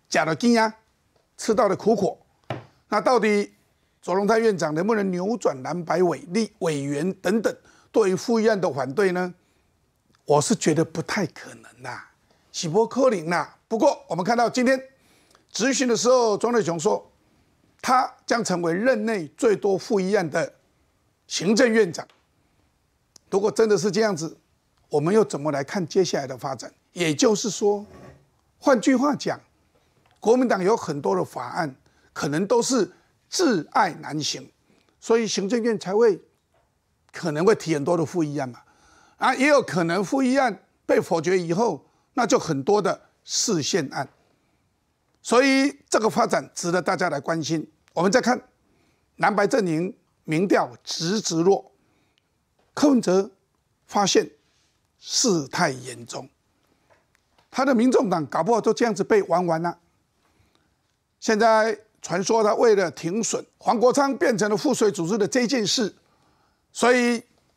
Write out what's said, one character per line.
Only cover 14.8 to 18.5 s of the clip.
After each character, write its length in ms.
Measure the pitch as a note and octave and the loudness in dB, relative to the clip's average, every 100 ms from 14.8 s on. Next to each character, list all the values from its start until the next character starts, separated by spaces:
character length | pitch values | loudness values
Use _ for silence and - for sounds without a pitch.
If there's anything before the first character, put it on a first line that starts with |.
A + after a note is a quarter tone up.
| C4 _ _ _ _ _ _ | -4 _ _ _ _ _ _
质 220 | - B3 | -4 -2
询 120 | B3 C4 | 0 0
的 80 | |
时 140 | A3 A#3+ | 0 2
候， 300 | B3+ A3+ G3+ | 2 2 0
庄 120 | A3 | 0
瑞 100 | A#3+ | 0
雄 160 | E3 E3+ | 0 -2
说， 320 | F3+ - - _ _ _ _ _ _ _ | 0 -2 -4 _ _ _ _ _ _ _
他 300 | - B3+ C4 - - | 0 2 0 -4 -4
将 160 | A#3+ | -2
成 200 | G3+ | -2